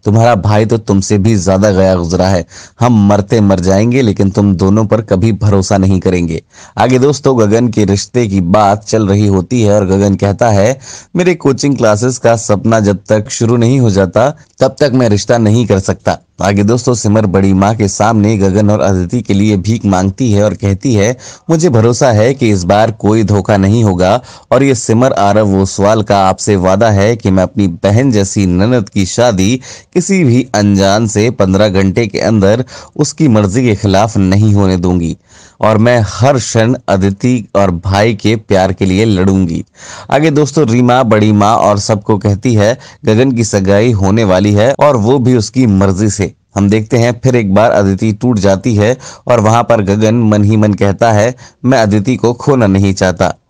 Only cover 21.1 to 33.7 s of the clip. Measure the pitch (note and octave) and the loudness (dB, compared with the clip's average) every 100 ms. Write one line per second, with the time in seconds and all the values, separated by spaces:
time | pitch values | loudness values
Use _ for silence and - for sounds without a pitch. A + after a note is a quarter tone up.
21.1 | C3 - - - E3 F3 A#2 A2+ B2 C#3 | -4 -12 -20 -4 0 2 2 2 2 0
22.1 | G#2+ A2+ C#3 A#2 G2 F2 G2+ A2 A2 G2+ | 2 0 0 0 0 0 0 0 -2 -2
23.1 | A2+ G2+ G2+ F2+ G#2 F#2+ A2+ A2 F2 F2+ | 0 0 -2 0 0 2 2 0 0 0
24.1 | A#2 - - _ A#2+ C#3 B2 - A2 C3 | 0 -4 -20 _ 0 2 0 0 0 0
25.1 | - G2+ G#2 G#2 G2 F#2+ - G2 A2 G#2 | 0 0 0 0 0 -2 0 0 0 0
26.1 | G2+ F#2+ F#2+ - G2+ F2+ F#2+ A2+ G2+ G2+ | 0 0 -2 -2 0 0 2 2 2 0
27.1 | A#2 G2+ F#2+ F#2 - G2 E2+ G2 G#2 C#3 | 0 0 0 0 -2 -2 -2 0 0 0
28.1 | G#2+ G2 - F#2+ F2+ G#2 B2 G2 G#2 F#2 | 0 -2 -2 0 0 0 -2 -2 -4 -4
29.1 | - A#2+ F#2 F#2+ B2+ - - _ F#3 E3+ | 0 0 0 0 -2 -6 -20 _ -6 -2
30.1 | F#3+ D3+ A#2+ B2+ - G#2 G2+ G2 G2+ A2+ | 0 2 0 0 0 0 2 2 0 -2
31.1 | G#2 A2+ - G2 G2 G#2+ F#2+ F#2+ F#2 A2+ | -2 -2 0 0 2 2 2 0 -2 -4
32.1 | - F#2+ A2 F#2+ A2+ B2+ - - - D3+ | -4 -2 0 2 0 -4 -12 -20 -6 -6
33.1 | - D#3 A2 G#2 G#2+ B2+ | 0 2 2 0 0 -2